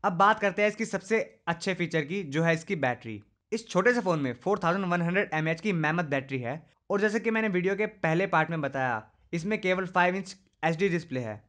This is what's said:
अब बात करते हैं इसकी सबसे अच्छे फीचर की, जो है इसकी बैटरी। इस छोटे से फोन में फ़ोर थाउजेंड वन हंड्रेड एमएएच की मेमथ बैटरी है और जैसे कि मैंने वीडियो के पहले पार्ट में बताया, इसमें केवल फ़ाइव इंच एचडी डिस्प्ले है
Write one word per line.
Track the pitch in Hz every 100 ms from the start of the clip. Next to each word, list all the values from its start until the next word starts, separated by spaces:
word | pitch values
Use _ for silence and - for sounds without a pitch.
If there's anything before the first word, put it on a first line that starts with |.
अब | 196 175
बात | 196 220
करते | 202 185
हैं | 208
इसकी | 208 226
सबसे | 190 - 220 - - -
अच्छे | 170 190
फीचर | 180 170 160
की, | 147 196
जो | 160 143
है | 165
इसकी | 165 165 185
बैटरी। | 131 120 117 107 - _ _
इस | 226 -
छोटे | 175 202
से | 240
फोन | 185 160
में | 135 117
फ़ोर | 185 202
थाउजेंड | 170 185 185
वन | 175
हंड्रेड | 170 185 208
एमएएच | 156 156 165
की | 214
मेमथ | 175 151 165 160
बैटरी | 139 135 135
है | 120 156 - _ _
और | 202
जैसे | 208 220
कि | 208
मैंने | 220 220
वीडियो | 180 180 196
के | 214
पहले | - 165 165 190
पार्ट | 170 156
में | 165
बताया, | 139 139 131 113 - _ _
इसमें | 170 175 214
केवल | 190 185 180
फ़ाइव | 185 180 190
इंच | 190 - _ _
एचडी | 160 160 196
डिस्प्ले | 170 165 127
है | 117 104